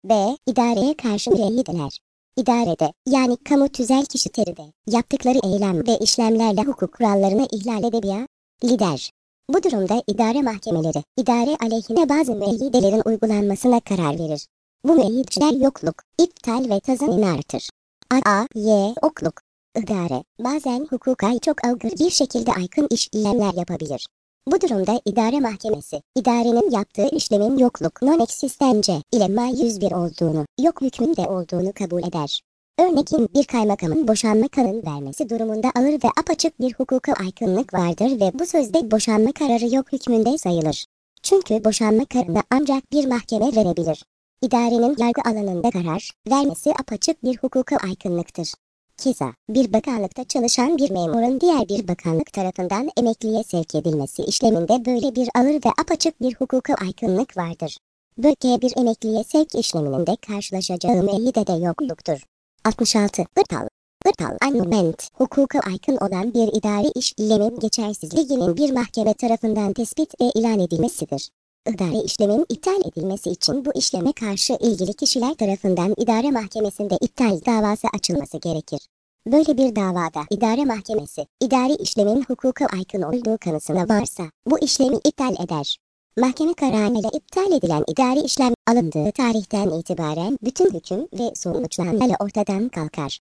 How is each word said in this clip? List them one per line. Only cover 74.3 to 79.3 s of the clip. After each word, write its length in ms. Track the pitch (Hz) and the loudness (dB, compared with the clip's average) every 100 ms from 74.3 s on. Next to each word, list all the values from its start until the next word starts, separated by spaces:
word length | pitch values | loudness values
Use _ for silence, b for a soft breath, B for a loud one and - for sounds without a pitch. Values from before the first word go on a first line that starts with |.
| 196 - | -4 -2
ilgili 400 | 247 233 196 185 | 0 0 0 -4
kişiler 400 | 208 285 262 240 | -2 -2 0 -2
tarafından 600 | 311 208 196 202 180 180 208 | -2 -2 -2 0 0 0 0
idare 340 | 240 220 269 | 0 0 0
mahkemesinde 680 | 262 208 220 208 - 208 175 | -2 -4 -4 -4 -4 -4 -2
iptal 380 | 247 - 233 180 - | -2 0 0 0 0
davası 420 | 226 214 214 - | 0 0 -2 -4
açılması 440 | 202 - 165 139 160 | -4 -4 -4 -4 -8
gerekir. 420 | 170 160 - 143 - _ _ _ | -4 -6 -6 -10 -10 _ _ _
Böyle 300 | - | 2